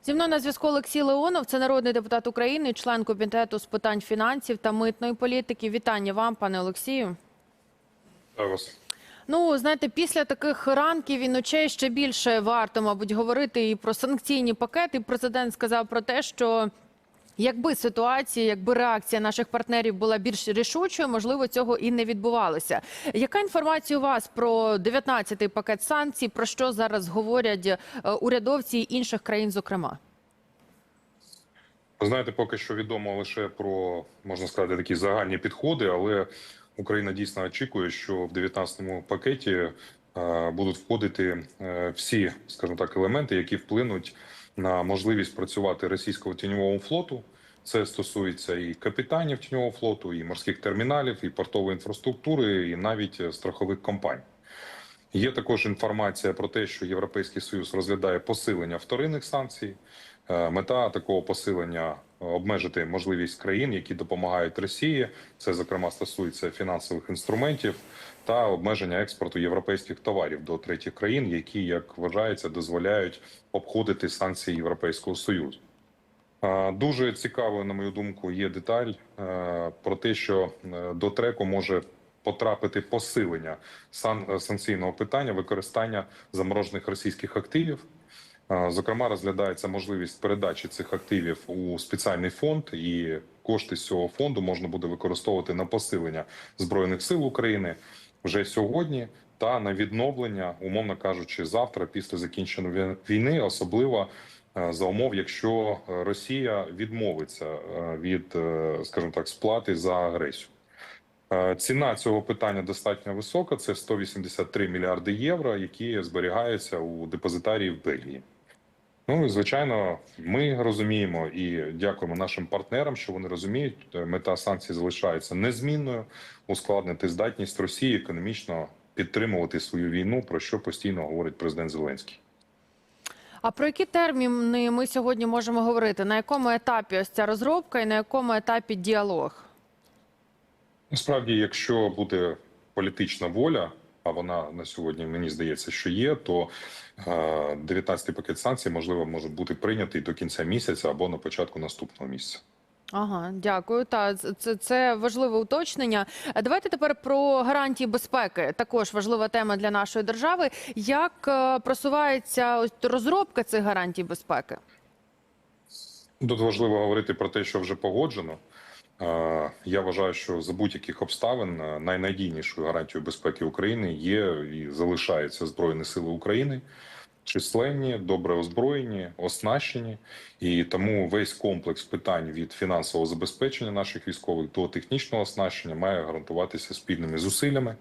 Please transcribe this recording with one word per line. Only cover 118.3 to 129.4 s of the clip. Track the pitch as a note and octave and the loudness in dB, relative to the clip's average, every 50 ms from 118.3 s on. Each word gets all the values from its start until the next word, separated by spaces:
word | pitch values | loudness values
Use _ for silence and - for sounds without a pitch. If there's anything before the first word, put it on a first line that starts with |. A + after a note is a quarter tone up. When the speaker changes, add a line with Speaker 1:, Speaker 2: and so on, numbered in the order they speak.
| _ _ _ _ - _ _ _ _ _ _ _ _ _ _ - | _ _ _ _ -20 _ _ _ _ _ _ _ _ _ _ 0
Speaker 2:
Ну | C3+ D#3+ D#3+ | 2 4 4
і, | B2 | 4
звичайно, | G2 G#2 G2+ - - C#3 D3 C3+ A#2+ G#2+ G2 F#2 E2+ - - - - - | 4 2 2 2 2 2 2 2 2 2 2 0 -2 -4 -8 -18 -18 -10
ми | D#2+ E2 G2 B2+ D3 D3 C3+ A#2+ A#2+ | -4 0 2 4 4 4 2 2 2
розуміємо | A#2 G#2+ G#2 G#2+ G#2+ G#2+ G#2+ G2+ F#2 E2+ E2 D#2+ D#2+ | 2 2 2 2 2 2 2 2 2 0 0 -2 -2
і | D#2 F2 F2+ F2+ E2+ E2 D2+ D#2 | -2 -2 -2 -2 -2 -2 -4 -4
дякуємо | E2 E2 F#2 G2+ F#2+ - - E2 E2+ | -4 0 0 0 0 0 -4 -4 -2
нашим | F2 F#2+ F2+ - - F2 E2 | -2 -2 -2 -2 -6 -4 -2
партнерам, | - G2 F#2+ - - B2+ D3 D3 C3 | -2 -4 -2 0 0 0 0 0 -2
що | A#2 - - F#2 | -6 -6 -6 -6
вони | F#2 F#2+ F2+ | -6 -4 -4
розуміють, | F2+ E2+ F#2 G2 G#2+ C3 D3 C3+ - - - - - | -6 -4 -4 -2 -2 0 -2 -2 -4 -8 -20 -10 -6
е, | F2+ E2+ | -6 -4
мета | E2 F2 F#2 - - F#2 E2+ | -2 -2 -2 0 0 0 0
санкцій | - - G2 F2 - - F2+ | 0 -2 -2 -2 -2 -6 -4
залишається | E2 F2 F2+ F2 - - F#2 E2 D#2+ - - F2 | 0 0 -2 -2 2 0 2 0 0 -4 -4 -2
незмінною — | F2+ G2+ A#2+ B2 A2 B2 C#3+ D3+ D3+ D3 C3+ B2 A#2 A2 - - - - - - - _ - | 0 0 0 0 0 -2 -2 -2 -2 -2 -2 -4 -6 -8 -10 -16 -20 -20 -20 -20 -20 _ -4
ускладнити | G2 - - - G#2 G2 F#2 F#2 F2 D#2+ - F2+ | -4 -4 0 0 0 0 2 -2 -4 -2 -2 -2
здатність | E2 F2 G#2 A#2 A#2 - G2+ F2+ - - | 0 0 0 -2 0 -4 -6 -6 -2 -4
Росії | F#2+ - - - C3 C3 A#2+ | -4 -4 -2 -2 0 2 2
економічно | F#2+ - - F#2 E2+ F2 G#2 A2+ - - - F2 E2 D#2 - - - _ _ _ | 0 0 -4 -6 -6 -4 -6 -6 -6 -6 -6 -6 -6 -6 -8 -12 -20 _ _ _
підтримувати | - F#2+ E2+ - A2+ A2 A2+ G2+ F2+ | -6 -6 -2 0 -2 0 0 0 0